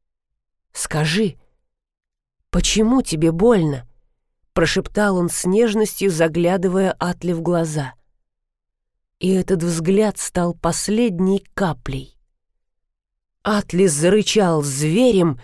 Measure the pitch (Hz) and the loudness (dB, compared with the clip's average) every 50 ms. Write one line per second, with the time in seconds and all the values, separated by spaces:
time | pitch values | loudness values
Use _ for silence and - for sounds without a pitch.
0 | _ _ _ _ _ _ _ _ _ _ _ _ _ _ _ - - - - 156 | _ _ _ _ _ _ _ _ _ _ _ _ _ _ _ -12 -10 -6 -4 -2
1 | 156 151 160 202 220 180 - - _ _ _ _ _ _ _ _ _ _ _ _ | -2 0 0 0 0 -2 -2 -6 _ _ _ _ _ _ _ _ _ _ _ _
2 | _ _ _ _ _ _ _ _ _ _ - 180 - - - 202 220 226 254 269 | _ _ _ _ _ _ _ _ _ _ -2 -2 -2 0 0 2 2 2 2 2
3 | - - - 156 160 165 160 165 202 240 240 196 160 151 139 127 - - _ _ | 0 0 -2 0 0 0 2 2 4 4 4 4 2 0 -2 -6 -10 -16 _ _
4 | _ _ _ _ _ _ _ _ _ _ _ - 165 - - 190 - - - 202 | _ _ _ _ _ _ _ _ _ _ _ -2 -2 0 0 -4 -6 -4 -2 -2
5 | 208 202 190 180 175 170 - - - 180 190 214 240 226 202 220 214 202 - - | 0 0 0 0 -2 -2 -4 -4 -2 0 2 2 2 2 2 0 -2 -2 -2 -2
6 | 196 196 170 156 165 160 151 170 170 170 185 196 175 190 180 190 190 185 - - | -2 -2 0 2 0 0 0 0 0 0 0 0 0 0 0 0 0 0 -2 -2
7 | 165 175 175 - - 175 175 165 165 175 175 170 165 160 151 156 139 127 - _ | -4 -6 -6 -6 -4 -4 -4 -2 -2 -2 0 0 -2 -2 -4 -6 -6 -8 -10 _
8 | _ _ _ _ _ _ _ _ _ _ _ _ _ _ _ _ _ _ _ _ | _ _ _ _ _ _ _ _ _ _ _ _ _ _ _ _ _ _ _ _
9 | _ _ _ _ - 185 190 185 - - 202 170 165 175 165 165 160 175 196 202 | _ _ _ _ -2 0 0 0 0 0 -2 -2 0 -2 -4 -2 -2 0 2 2
10 | 214 208 - - - - - 180 175 175 170 - - 165 160 - - - 208 220 | 2 0 -2 -4 -10 -6 -4 -2 -2 -2 -4 -4 -4 -4 -4 -2 -4 -2 0 0
11 | 247 240 180 165 185 190 196 202 - - _ - 202 165 151 123 - - 131 135 | 0 0 0 0 0 0 0 0 -2 -8 _ -4 -2 -2 -4 -6 -8 -10 -10 -10
12 | 135 - _ _ _ _ _ _ _ _ _ _ _ _ _ _ _ _ _ _ | -12 -14 _ _ _ _ _ _ _ _ _ _ _ _ _ _ _ _ _ _
13 | _ _ _ _ _ _ _ _ _ 208 214 208 196 - 170 175 196 185 147 143 | _ _ _ _ _ _ _ _ _ -2 -2 -2 -2 -2 0 2 2 2 2 2
14 | 160 180 202 214 190 - - 214 196 175 165 156 147 143 135 139 151 156 165 226 | 2 4 4 4 2 2 2 2 2 2 2 0 0 -2 -4 -2 -2 0 2 4
15 | 254 247 214 190 175 165 135 120 | 4 4 4 4 2 2 0 -2